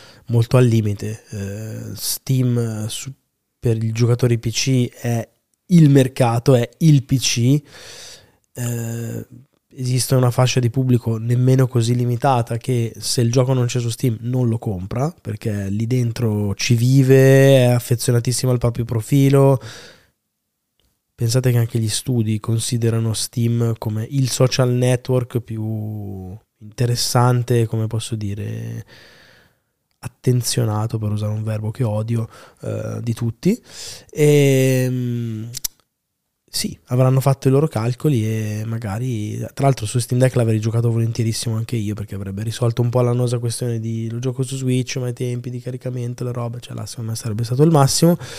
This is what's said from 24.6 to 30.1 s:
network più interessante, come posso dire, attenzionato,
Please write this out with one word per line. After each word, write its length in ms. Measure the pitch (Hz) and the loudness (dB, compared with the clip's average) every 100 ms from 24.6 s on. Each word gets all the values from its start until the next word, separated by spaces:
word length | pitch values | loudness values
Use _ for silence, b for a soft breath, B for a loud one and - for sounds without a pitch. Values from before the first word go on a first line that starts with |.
| 123 | 0
network 680 | 123 123 123 - 127 120 120 | 2 2 0 0 -2 0 -6
più 960 | - 110 110 110 107 107 101 95 92 107 _ _ | -6 -8 -6 -6 -6 -8 -10 -10 -12 -14 _ _
interessante, 1080 | 107 - 120 120 - 127 123 123 120 120 | -14 -4 -2 0 0 2 2 2 2 0
come 220 | 113 113 110 | 0 -2 -2
posso 300 | 110 - 110 | -4 -6 -6
dire, 680 | 104 101 104 113 113 113 - b b b b b b b b _ _ _ | -6 -6 -8 -8 -10 -12 -14 b b b b b b b b _ _ _
attenzionato, 960 | - | -20